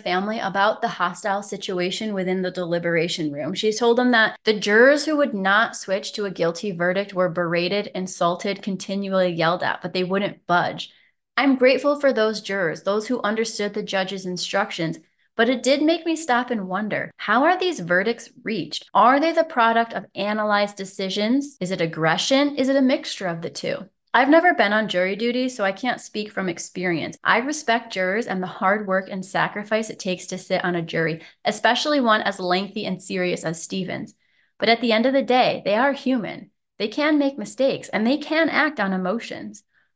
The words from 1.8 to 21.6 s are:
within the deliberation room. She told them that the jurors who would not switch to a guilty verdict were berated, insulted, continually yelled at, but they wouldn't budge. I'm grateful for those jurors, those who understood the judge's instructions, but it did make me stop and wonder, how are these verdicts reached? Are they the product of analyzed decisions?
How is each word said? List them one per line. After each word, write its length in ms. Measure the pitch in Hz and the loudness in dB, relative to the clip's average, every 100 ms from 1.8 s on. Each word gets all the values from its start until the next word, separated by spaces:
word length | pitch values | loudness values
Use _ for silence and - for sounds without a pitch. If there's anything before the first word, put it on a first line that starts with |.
| 180 185 220 | -2 -4 -4
within 280 | 196 180 185 | -4 -2 -2
the 100 | 185 | -2
deliberation 800 | 180 170 175 170 170 165 165 156 | -4 -2 -2 0 0 0 -2 -4
room. 220 | 143 143 | -4 -6
She 180 | 185 214 | -2 -2
told 260 | 214 240 233 | 2 2 4
them 140 | 247 | 4
that 260 | 240 214 - | 4 2 0
the 160 | - 208 | -2 0
jurors 460 | 202 214 254 294 294 | 4 6 8 6 2
who 100 | 302 | 0
would 180 | 277 | 0
not 440 | 202 190 202 226 - | 0 2 4 2 -2
switch 340 | - 196 208 | -4 -4 -4
to 140 | - 202 | -6 -4
a 40 | |
guilty 420 | 175 170 170 208 | 0 -2 0 -4
verdict 420 | 170 180 180 202 | -2 0 0 -2
were 160 | 185 180 | 0 0
berated, 580 | 170 170 170 175 202 208 190 | 0 0 0 0 -2 -4 -6
insulted, 640 | 185 - 170 180 202 196 | -6 0 0 0 -4 -6
continually 680 | - 190 - 196 196 190 180 | -6 -6 -6 -6 -2 0 2
yelled 340 | 165 165 175 | 2 0 0
at, 180 | 113 - | -2 -4
but 120 | 180 | -4
they 100 | 180 | -4
wouldn't 420 | 180 196 196 - - | -2 -2 -2 -6 0
budge. 460 | 175 139 170 - _ _ _ _ - | 2 2 -4 -12 _ _ _ _ 0
I'm 180 | 277 262 | 2 6
grateful 460 | 254 262 285 285 | 4 4 2 2
for 100 | 285 | 2
those 300 | 220 220 208 | 2 0 0
jurors, 420 | - 196 165 156 | -4 -2 -2 -2
those 240 | - 208 214 | -2 -2 -2
who 140 | 247 | -2
understood 520 | 208 220 220 - 208 | -2 -2 -2 -4 -4
the 80 | 208 | -4
judge's 440 | 202 190 190 196 185 | -4 -2 -2 -6 -6
instructions, 760 | 175 - 196 208 - 160 160 - _ _ - | -6 -2 -2 -2 -4 -6 -6 -14 _ _ 0
but 80 | 226 | 2
it 160 | 254 | 2
did 180 | 254 285 | 2 2
make 240 | 302 339 330 | 4 2 0
me 120 | 320 | -4
stop 340 | - 240 247 | 0 0 0
and 160 | 233 185 | -4 -4
wonder, 460 | 185 214 143 - - | -6 -4 -4 -6 -8
how 300 | - 226 311 | 0 2 4
are 120 | 370 | 2
these 220 | 370 277 | 0 -2
verdicts 500 | 170 180 202 233 - - | 0 2 2 -4 -8 -14
reached? 460 | - 214 - - - | -8 -6 -6 -8 0
Are 280 | 185 220 277 | 4 6 6
they 100 | 320 | 4
the 140 | 330 320 | 2 0
product 480 | - 226 226 233 | 2 4 4 0
of 120 | 214 202 | -4 -10
analyzed 640 | - 202 214 214 202 202 208 | -6 -4 -2 0 2 0 -4
decisions? 800 | 190 - 190 202 214 269 277 - | -10 -6 -4 -2 0 0 -2 -6